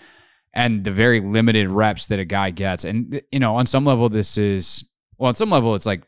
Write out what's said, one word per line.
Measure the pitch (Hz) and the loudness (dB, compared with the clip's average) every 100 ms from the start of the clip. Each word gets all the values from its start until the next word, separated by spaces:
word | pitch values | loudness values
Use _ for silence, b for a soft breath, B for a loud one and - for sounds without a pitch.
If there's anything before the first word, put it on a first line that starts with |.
| b b b b b - | b b b b b -2
and | 120 110 | 0 0
the | 98 | -2
very | 95 123 113 | 2 4 4
limited | 98 110 117 110 95 | 2 2 4 4 2
reps | 98 107 95 - | 2 0 0 -4
that | 101 | -4
a | |
guy | 87 98 98 | -2 -2 -4
gets, | 90 98 90 | -4 -4 -4
and, | 85 110 - 139 - | -4 -4 -4 -8 -6
you | 139 | -2
know, | 120 117 | 0 0
on | 123 | 0
some | 135 | 2
level, | 143 123 120 | 2 2 2
this | 107 98 107 | 0 -2 0
is, | 104 98 - - - _ _ _ | 0 0 -4 -6 -10 _ _ _
well, | 131 | -2
on | |
some | 123 214 | 0 0
level, | 151 117 | 2 2
it's | 101 | 0
like | 110 95 | -2 -4